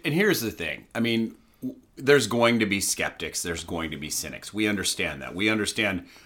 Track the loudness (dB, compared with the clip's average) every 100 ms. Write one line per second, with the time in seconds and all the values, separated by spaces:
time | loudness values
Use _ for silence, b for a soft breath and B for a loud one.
0 | -2 2 4 2 -2 -4 -6 -8 -8 -2
1 | 0 2 0 -6 _ -12 -10 -10 -18 -2
2 | 6 6 6 4 4 4 2 0 0 -2
3 | -4 -4 -8 -6 -6 -6 -4 -4 -4 -6
4 | -6 -6 -6 -10 -8 -2 0 0 -2 -2
5 | -4 -4 -8 -2 0 0 0 0 0 0
6 | -6 B